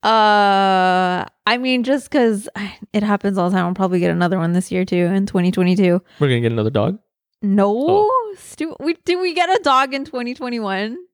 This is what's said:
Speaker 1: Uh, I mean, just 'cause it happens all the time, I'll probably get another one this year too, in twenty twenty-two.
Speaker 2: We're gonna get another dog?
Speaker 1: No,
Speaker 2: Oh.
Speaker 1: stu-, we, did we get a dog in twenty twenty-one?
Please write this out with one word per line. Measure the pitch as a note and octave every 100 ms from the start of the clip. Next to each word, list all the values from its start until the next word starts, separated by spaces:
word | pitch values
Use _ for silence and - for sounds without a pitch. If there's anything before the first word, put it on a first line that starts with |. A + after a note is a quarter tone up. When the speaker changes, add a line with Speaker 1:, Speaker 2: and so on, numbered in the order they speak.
Speaker 1:
Uh, | G#3+ A3 G#3+ G#3 G3+ G3 G3 F#3+ F#3 F3+ F#3 F3+ - _ -
I | A#3+
mean, | B3+ B3+
just | A#3+ C#4 -
'cause | D4 A#3 G#3 G#3 - G3+ - -
it | G#3+
happens | G#3 G3+ G3+ F#3+
all | F3
the | F#3+
time, | F3
I'll |
probably | F3+ F#3+ F3+
get | F3
another | E3+ F3 F#3
one | E3
this | F3 -
year | F#3 F#3
too, | F3+ F3
in | G3 G3+
twenty | F#3+ F3+
twenty-two. | F#3 F3+ F#3 F#3 F3 _ -
Speaker 2:
We're | D3
gonna | A#2+
get | A#2
another | A#2 G#2+
dog? | G#2+ G#2 G3+ _ _ _ _
Speaker 1:
No, | G3+ G3 G3 A3 D4+
Speaker 2:
Oh. | G4 G#4+ B4+ A4 F#4+
Speaker 1:
stu-, | - - D#4+ -
we, | D4 E4+ -
did | F4+
we | F#4
get | E4 F4
a | F#4+
dog | D4 C4 C#4
in | C4+ C#4
twenty | B3 A#3+
twenty-one? | B3+ B3 A#3+ G#3 F#3+ G#3+ C#4 F4+